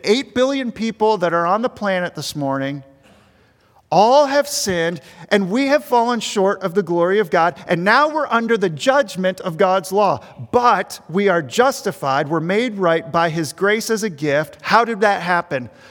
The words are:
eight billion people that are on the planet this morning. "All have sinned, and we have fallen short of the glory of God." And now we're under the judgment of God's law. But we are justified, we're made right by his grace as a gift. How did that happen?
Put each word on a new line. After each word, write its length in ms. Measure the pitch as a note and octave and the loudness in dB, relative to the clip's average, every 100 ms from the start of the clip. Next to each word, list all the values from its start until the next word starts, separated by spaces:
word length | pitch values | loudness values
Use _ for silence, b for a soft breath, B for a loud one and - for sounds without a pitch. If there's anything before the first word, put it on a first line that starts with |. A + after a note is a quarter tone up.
eight 320 | E3+ A#3+ C4+ | 0 0 0
billion 380 | B3 C4 C#4 B3 | 0 0 0 -4
people 460 | - A3+ G#3 G#3+ G#3+ | -6 -6 0 0 2
that 160 | E3+ | 0
are 120 | E3+ E3+ | 0 0
on 160 | G#3 | 0
the 60 | B3 | -2
planet 480 | - G#3 F#3 F3 - | -4 -4 -2 -4 -6
this 180 | C#3 | -8
morning. 480 | D3 C#3 C3+ C3+ C#3+ C3 _ b b b b b b b b _ | -6 -4 -4 -4 -8 -14 _ b b b b b b b b _
"All 340 | E3 A3 C#4 C#4 | 4 6 6 4
have 220 | C#4+ C#4+ | 2 0
sinned, 520 | - G#3 F3 E3 F3 B B B | -4 -4 -2 -2 -4 B B B
and 220 | G#3 F#3 | 0 2
we 160 | A3+ C#4 | 0 2
have 180 | D4 | 0
fallen 340 | D4 A#3+ A#3 A#3+ | 2 0 2 -2
short 440 | - G#3 F#3+ G#3 | -4 0 0 0
of 120 | F#3+ | -2
the 80 | F3+ | -2
glory 380 | E3 E3+ F3 G3+ | 0 0 2 2
of 100 | F3+ | 2
God." 320 | F3+ E3+ F3 - | 2 2 0 -4
And 160 | E3+ | 0
now 240 | F#3 B3 D4+ | 4 4 4
we're 180 | D#4 C#4 | 0 -2
under 300 | A#3 A3+ A3+ | -2 0 0
the 140 | F#3+ | 0
judgment 680 | D3 C4 C4+ G#3+ F3+ F#3 F#3 | 0 2 2 0 -2 -4 -4
of 140 | F#3 D#3+ | -8 0
God's 360 | F#3 F#3+ - | 2 2 0
law. 320 | F#3+ G3 C#3 B B A#2+ | 0 0 0 B B -2
But 480 | B3 A#3+ F#3+ G3 - - | 2 4 2 -2 -12 -6
we 200 | E3+ G3+ | 0 2
are 140 | F3 | 0
justified, 840 | C3 - C4 C4 G3+ - C#3+ C3+ C#3+ | 0 0 0 0 -6 -6 -2 -2 0
we're 120 | D#3+ | -2
made 380 | E3 G3+ B3 G3+ | -2 -2 -2 0
right 340 | F3 E3 D#3 | 0 0 0
by 160 | E3+ E3+ | 0 0
his 240 | D#3+ D3+ | -2 -6
grace 380 | - G3 A3 A3 | -2 0 0 -2
as 120 | A3 | -4
a 80 | G#3+ | -4
gift. 480 | C#3+ D3+ C#3+ D#3 - | -4 -2 0 -2 -8
How 220 | - G#3+ | 0 2
did 180 | A#3 G#3+ | 2 0
that 200 | G#3 G3 | 0 0
happen? 480 | F3 F3 E3+ C#3 A#2+ B B | 0 -2 -2 -6 -8 B B